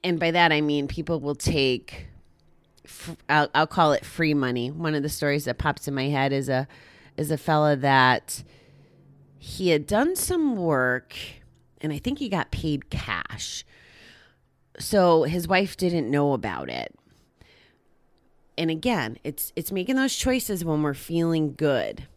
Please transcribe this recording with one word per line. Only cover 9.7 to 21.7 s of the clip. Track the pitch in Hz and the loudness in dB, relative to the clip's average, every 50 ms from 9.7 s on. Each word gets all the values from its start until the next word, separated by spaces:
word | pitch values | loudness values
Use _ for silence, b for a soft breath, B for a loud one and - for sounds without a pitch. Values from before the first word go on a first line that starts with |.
| 160 151 147 | 2 2 2
done | - 202 214 277 330 370 | 2 2 2 2 2 0
some | 359 - - 370 339 311 285 240 | -2 -2 -2 0 0 0 0 0
work, | 202 175 165 151 131 127 127 123 127 - _ - - - - - - - - _ _ _ _ _ _ | 0 0 2 2 2 2 2 0 0 -4 _ -16 -14 -14 -14 -16 -20 -20 -20 _ _ _ _ _ _
and | - 156 | -6 -6
I | 151 | -6
think | 147 - 247 285 294 | -4 -4 -6 -4 -4
he | 285 220 | -4 -4
got | 190 170 131 - | -2 -4 -4 -4
paid | - - - 160 147 139 - - | -6 -6 -2 -2 -4 -4 -4 -6
cash. | - - - - 101 85 - - - - - - - - - B B B B B B B B B B B B B B B B _ _ _ _ _ _ | -8 -8 -6 -6 -6 -6 -6 -10 -10 -12 -10 -10 -12 -12 -14 B B B B B B B B B B B B B B B B _ _ _ _ _ _
So | - - - 214 202 180 175 165 160 147 | -12 -6 0 4 6 6 8 6 6 4
his | 143 165 180 165 | 2 0 -4 -2
wife | 165 190 185 202 185 - | 2 2 2 2 0 -2
didn't | - 185 180 170 170 135 110 | -2 0 0 0 0 0 0
know | 139 143 143 143 139 | 2 2 2 2 2
about | 113 - 107 87 65 67 64 | 0 -2 -6 -6 -6 -8 -8
it. | 60 64 57 - - _ _ _ _ _ _ _ _ b b b b b b b b b b _ _ _ _ _ _ _ _ _ _ _ _ _ _ | -8 -8 -8 -10 -12 _ _ _ _ _ _ _ _ b b b b b b b b b b _ _ _ _ _ _ _ _ _ _ _ _ _ _
And | - 165 165 | -2 -2 -2
again, | 160 156 - 247 233 180 123 110 117 - _ | -2 -2 0 0 0 0 -2 -4 -6 -8 _
it's, | 143 160 - - - _ | -10 -8 -8 -10 -8 _
it's | - 160 - | -8 -8 -4
making | 196 190 180 - 262 | -4 -4 -2 0 0
those | 262 269 262 - | 0 0 0 -2
choices | - - 262 254 262 - - 208 180 170 | -2 0 0 0 0 -2 -4 -4 -4 -2
when | 165 156 151 151 | -2 0 0 0
we're | 147 139 | -2 -2
feeling | 139 - - 165 170 165 165 165 160 156 147 - | -6 -8 -4 0 0 2 2 2 0 0 -2 -2
good. | - 156 147 | -2 0 0